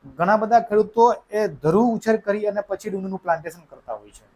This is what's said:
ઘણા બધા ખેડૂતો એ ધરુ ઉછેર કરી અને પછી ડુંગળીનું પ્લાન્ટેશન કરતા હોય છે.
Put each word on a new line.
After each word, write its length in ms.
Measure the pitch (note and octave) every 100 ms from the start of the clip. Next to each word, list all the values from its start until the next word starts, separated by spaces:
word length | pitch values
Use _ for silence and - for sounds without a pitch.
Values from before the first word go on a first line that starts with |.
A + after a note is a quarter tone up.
| - -
ઘણા 240 | F3 G#3+
બધા 260 | G#3+ A#3 A#3
ખેડૂતો 360 | G#3 G#3 A#3 A#3 - _
એ 180 | G#3 G#3 C#3+
ધરુ 200 | D3 F#3+ A#3+ A3
ઉછેર 200 | - A3 G3+
કરી 220 | G#3 G#3
અને 140 | G3+
પછી 300 | G3+ F#3+ G#3+
ડુંગળીનું 320 | F#3+ F#3+ F#3 F3
પ્લાન્ટેશન 380 | D#3+ D#3+ E3+ D#3
કરતા 280 | B2+ - G#2+
હોય 140 | G#2 -
છે. 80 | G#2